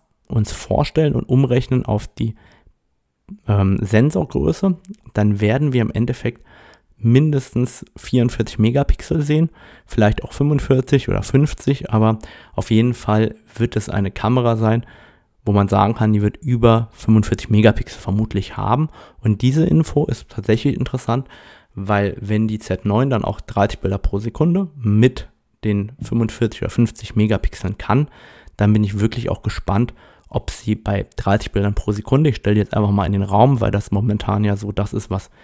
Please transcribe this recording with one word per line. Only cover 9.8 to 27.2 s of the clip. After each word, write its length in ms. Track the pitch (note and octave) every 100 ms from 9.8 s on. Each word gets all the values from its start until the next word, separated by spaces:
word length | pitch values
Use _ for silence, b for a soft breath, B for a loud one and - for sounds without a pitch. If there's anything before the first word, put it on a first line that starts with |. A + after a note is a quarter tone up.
| B
vielleicht 380 | - G#2+ A2
auch 80 | -
fünfundvierzig 800 | - C#3+ C#3+ - C3 - C#3 -
oder 140 | G2
fünfzig, 680 | F#2 C3+ D3 - - C#3 -
aber 280 | A2 A2 A2 B B B
auf 180 | - -
jeden 220 | A2 A#2+
Fall 420 | A#2+ - G#2+ A2 - _ -
wird 200 | A#2 A2+
es 140 | -
eine 220 | G2+ F#2+
Kamera 440 | - G#2+ B2 A#2+ A2+
sein, 300 | A2 A#2 - B B B B _
wo 80 | -
man 160 | G2+ G2
sagen 260 | G2+ G2+
kann, 200 | A2+ G#2+
die 80 | G#2+
wird 160 | G#2 -
über 520 | D3 A#2+ A#2 A2+ A2
fünfundvierzig 560 | - - A2 G#2 - -
Megapixel 500 | G#2+ G#2+ - - -
vermutlich 580 | - G2+ A2 G2+ - -
haben. 320 | G2+ B2 D#3 B B B
Und 220 | A2 G#2
diese 240 | B2+ D3 F3
Info 400 | D#3 D#3+ D3 D3+
ist 240 | C3 -
tatsächlich 460 | - G2 C#3+ C#3+ -
interessant, 520 | - B2+ - A#2+ C3 B B B B
weil 420 | - G2 G2+ G2+ -
wenn 260 | G#2 G#2+ A2
die 120 | G#2+
Z 260 | - F#2 G#2
neun 240 | G#2+ C3+
dann 160 | A#2 -
auch 160 | -
dreißig 380 | - - G2 -
Bilder 180 | F#2+ G2+
pro 220 | - G2+
Sekunde 500 | A2+ - E3 F3+ F3+ D3
mit 500 | A2 G#2+ B2+ B2+ - _ _ - A2
den 260 | G2+ G2+ -
fünfundvierzig 600 | - A2+ A2 - A2 -
oder 100 | -
fünfzig 440 | - A#2 - -
Megapixeln 600 | G#2+